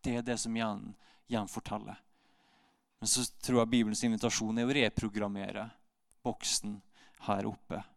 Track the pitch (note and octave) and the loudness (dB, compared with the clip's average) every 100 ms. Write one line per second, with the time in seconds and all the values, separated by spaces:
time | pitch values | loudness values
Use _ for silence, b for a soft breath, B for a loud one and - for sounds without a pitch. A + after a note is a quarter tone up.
0 | - A#2+ A#2+ A#2 A2+ A2+ A2+ G2+ G#2 G2+ | 0 0 0 -2 0 0 0 -2 -8 -14
1 | b b _ A#2+ G2+ - - G#2+ G#2 G2 | b b _ -2 -2 -6 -6 -6 -6 -14
2 | _ b b b b b b b b _ | _ b b b b b b b b _
3 | A2 B2+ B2 - - B2+ A2+ B2 A2 G#2+ | 0 2 0 -6 2 4 6 4 4 2
4 | A#2+ A2 A#2+ - A2 A2+ A#2+ C#3+ A2 - | 2 2 2 0 0 0 2 4 4 2
5 | A2 G#2 G#2 G2+ G2 G2+ A2 - _ _ | -2 -2 -2 -2 -6 -6 -8 -12 _ _
6 | _ _ B2 G#2+ - - G#2 G2+ - b | _ _ -6 -4 -2 -2 -2 -8 -12 b
7 | b b - G2+ G#2+ - - E2 G#2 | b b -2 0 0 -6 -8 -8 -8